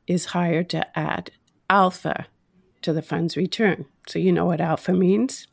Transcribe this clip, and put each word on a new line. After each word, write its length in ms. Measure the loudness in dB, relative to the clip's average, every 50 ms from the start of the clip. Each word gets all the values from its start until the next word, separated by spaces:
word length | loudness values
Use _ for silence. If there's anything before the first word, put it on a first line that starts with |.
| _
is 200 | -2 -2 0 0
hired 420 | -2 -2 0 0 2 2 0 0 -2
to 280 | -4 -6 -6 -6 -6 -6
add 320 | -4 -4 -4 -6 -8 -12 -16 _ _ _ _ _ _ 2
alpha 580 | 4 4 4 4 2 -2 -4 -6 -6 -6 -8 -12 _ _ _ _ _ _ _ _ _ _ -4
to 100 | -2 -2
the 100 | -2 -4
fund's 340 | -4 -4 -2 -2 -2 -2
return. 500 | -2 -2 -2 0 0 2 2 0 0 -4 -12 _ _ _ -8
So 100 | -4 0
you 140 | 2 2 4
know 140 | 4 2
what 140 | 0 0 0
alpha 320 | 0 0 -2 -2 0 0 2
means? 540 | 2 4 4 4 4 2 0 -2 -6 -10 -14